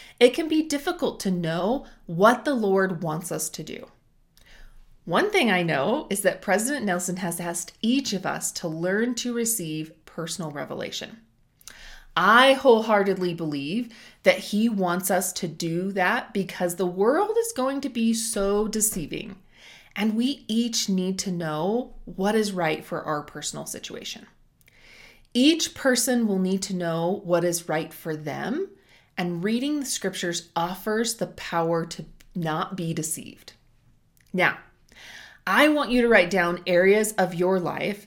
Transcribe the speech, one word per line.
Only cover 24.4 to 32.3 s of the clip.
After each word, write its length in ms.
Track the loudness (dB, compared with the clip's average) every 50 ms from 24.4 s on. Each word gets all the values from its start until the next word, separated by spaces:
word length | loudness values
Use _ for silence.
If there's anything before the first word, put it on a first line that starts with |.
| _ _ _ _ _ _ _ _ -20 -20 -20 -20 -20 -20 -20 _ _ _ 2
Each 400 | 4 6 6 6 4 0 -4 -4
person 540 | 0 2 2 2 4 2 2 2 2 2 2
will 100 | 2 2
need 240 | 2 2 0 -2
to 140 | -2 -4 -4
know 440 | -2 -2 0 0 0 0 0 0 -2 0
what 180 | 0 2 2
is 260 | 2 2 0 -2 -2 -4
right 240 | -4 -4 -4 -6
for 220 | -10 -10 -8 -8 -8
them, 540 | -6 -6 -8 -6 -6 -4 -4 -4 -4 -6 -8 -10 -18 _ _ _ _ _ _ _ -6
and 240 | -4 -4 -4 -2
reading 380 | -2 -2 -2 -2 -2 -2 -4 -4
the 60 | -4
scriptures 640 | -6 -6 -4 -4 -6 -4 -4 -4 -4 -6 -6 -8 -6 -4
offers 600 | -2 -2 -2 -4 -6 -4 -2 -2 -2 -2 -2 -4
the 120 | -4 -6
power 580 | -8 -8 -10 -8 -4 -2 0 0 0 0 0 -2
to 180 | -4 -8 -12 -14 -14 -18 -20 -20 -12